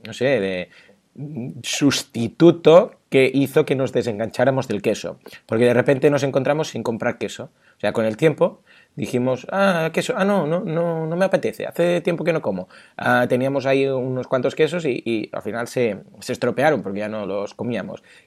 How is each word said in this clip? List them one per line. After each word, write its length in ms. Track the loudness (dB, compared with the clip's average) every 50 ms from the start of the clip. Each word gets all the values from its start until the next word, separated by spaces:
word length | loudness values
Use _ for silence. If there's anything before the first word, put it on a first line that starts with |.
| -18
no 80 | -14 -6
sé, 260 | -2 0 0 0 0
de 300 | 0 -2 -4 -4 -8 -10 -12 -20 -20 _ _ _ _ _ -16 -14 -14 -12 -10 -10 -10 -10 -12 -10
sustituto 1300 | -8 -6 -2 2 2 2 2 0 -4 _ -6 -4 -4 -2 2 6 6 6 8 6 6 8 8 8 6 4 -4 _ _ 0
que 220 | 4 4 4 4
hizo 320 | 4 2 2 2 2 2 2
que 120 | 2 0
nos 160 | -2 -2 -2
desengancháramos 760 | 0 -2 -2 -2 -2 -4 -4 -4 0 0 2 2 2 0 -2 -4
del 140 | -4 -2
queso, 360 | 0 -2 -2 -2 -4 -10 -12 -12 -18 -20 -20 -18 _
porque 180 | -2 0 4 4
de 100 | 4 4
repente 360 | 4 4 4 2 4 4 2
nos 120 | 2 2
encontramos 460 | 0 0 0 0 0 0 0 -2 -2 -6
sin 140 | -6 -6
comprar 360 | -4 -4 -4 -2 -4 -4 -4 -4
queso. 320 | -8 -8 -8 -10 -14 -16 _ _ _ _ _
O 40 | _
sea, 120 | -4 -2
con 120 | 0 0 0
el 120 | 0 0
tiempo 460 | 2 2 2 2 2 0 -2 -2 -6 _ _ -20 -20 _ _ -10
dijimos, 500 | -8 -6 -4 -2 -2 0 0 -2 -4 -6 -6
"Ah, 380 | -2 0 2 2 2 0 -2 -2
queso, 220 | -2 -2 -2 -2 -2
ah, 80 | 0 0
no, 220 | 2 2 0 0
no, 140 | 0 -2 -2
no, 460 | -2 -4 -2 -2 -2 -2 -2 -4 -4
no 100 | -4 -2
me 80 | 0 0
apetece, 400 | 0 0 0 0 -2 -4 -6 -8
hace 340 | -6 -2 0 0 2 2 0
tiempo 240 | 0 -2 -2 -2 -2
que 80 | -2
no 100 | -2 -2
como". 260 | -2 -4 -4 -4 -6 -10 -14 -20 -20 -20 _
Ah, 300 | -4 0 2 2 2 2 2
teníamos 360 | 0 0 0 0 -2 -2 0
ahí 200 | 2 2 2 2
unos 400 | 0 0 -2 -2 -4 -4 -6 -4
cuantos 280 | -2 -2 0 0 0 2
quesos 300 | 2 0 0 0 -2 -2
y, 160 | -2 -4 -2 -2
y 240 | -2 -2 -2 -4 -6
al 100 | -8 -8
final 260 | -8 -8 -8 -8 -8 -4
se, 300 | -2 0 0 0 -2 -4 -10 -18 -20 -14
se 120 | -8 -8
estropearon 500 | -6 -2 -2 -2 0 2 2 2 2 0
porque 180 | -2 -4 -6 -6
ya 80 | -6 -6
no 180 | -6 -6 -6
los 280 | -4 -4 -6 -6 -8 -8
comíamos. 480 | -8 -8 -6 -6 -6 -6 -8 -12 -16 _ _ -20 -20 _